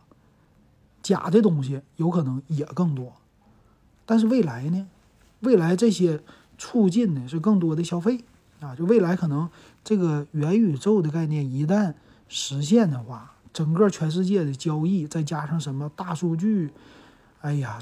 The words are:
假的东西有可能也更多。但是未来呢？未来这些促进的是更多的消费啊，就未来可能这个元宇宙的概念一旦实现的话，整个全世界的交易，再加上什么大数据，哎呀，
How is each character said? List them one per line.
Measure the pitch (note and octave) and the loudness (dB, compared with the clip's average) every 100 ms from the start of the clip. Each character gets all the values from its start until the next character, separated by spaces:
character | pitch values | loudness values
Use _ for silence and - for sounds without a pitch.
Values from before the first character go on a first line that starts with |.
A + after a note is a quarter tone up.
| _ _ _ _ _ _ _ _ _ _ | _ _ _ _ _ _ _ _ _ _
假 | - F#3 - | -2 -2 4
的 | G#3 | 4
东 | G#3 D3+ | 4 2
西 | C3 C3+ - - | -2 -6 -10 -4
有 | E3 | 0
可 | F3 | 0
能 | C3+ C3 - | -2 -4 -4
也 | D3 D3 | -4 -4
更 | C3 F3 C3+ | -2 -2 -2
多。 | B2+ - _ _ _ _ _ _ _ _ - | -8 -16 _ _ _ _ _ _ _ _ 0
但 | A3+ | 2
是 | A3 | 4
未 | B3+ | 4
来 | E3 A#2+ D3 | 2 -2 -4
呢？ | F#3 G3 _ _ _ _ _ | -4 -6 _ _ _ _ _
未 | B3+ G#3 | 2 4
来 | E3 F3+ | 4 2
这 | A3+ | 2
些 | F3+ F3 D3+ - - _ - | 2 0 0 -8 -20 _ -20
促 | - B3 F#3+ | -4 2 2
进 | G#3 A3 | 2 0
的 | C#3 B2 | 0 -4
是 | D#3+ | -2
更 | G3+ G3 | 2 2
多 | E3 D#3 | 2 0
的 | |
消 | E3+ F3 | -2 -2
费 | G3 B3 - _ _ _ | -2 -2 -6 _ _ _
啊， | C#3+ B2+ | -14 -4
就 | F3 | 2
未 | A#3 | 4
来 | E3+ F#3 | 4 2
可 | E3 | 0
能 | C#3+ E3 - - _ | -2 -4 -8 -20 _
这 | - G#3 | -2 0
个 | E3+ D3 C#3+ | 2 -2 -4
元 | D#3 D3+ G#3+ | -4 0 2
宇 | G#3 C3+ | 2 0
宙 | G3+ G#3+ | 0 2
的 | D#3 | 0
概 | E3 D#3 | -2 -2
念 | D3+ C3+ | -2 -2
一 | C3+ D3+ | -2 0
旦 | G#3 F#3 - _ _ _ | 2 0 -4 _ _ _
实 | - - C#3 | -10 -8 -6
现 | D3 A3+ F#3 | 2 4 4
的 | B2+ | 0
话， | A2+ - - _ _ | -8 -14 -18 _ _
整 | - D#3 | -4 0
个 | E3+ G3+ | 2 2
全 | - D#3 | 2 -2
世 | F3 F#3 | 0 0
界 | G3+ | 0
的 | D3 | 0
交 | C3 E3 D#3 E3 | -4 -4 -2 0
易， | G3 D3+ | 0 -2
再 | D#3+ | -4
加 | D3+ D#3 D3+ | -4 -6 -4
上 | E3 | -4
什 | D3 | -4
么 | C3+ D3 - | -6 -8 -10
大 | F3+ | -8
数 | E3 F3 D#3+ | -4 -2 0
据， | G#3 G#3 D3 - - - - _ _ _ | 0 0 -2 -8 -20 -20 -20 _ _ _
哎 | D3 | -4
呀， | C#3+ A#2+ A2 | -4 -4 -8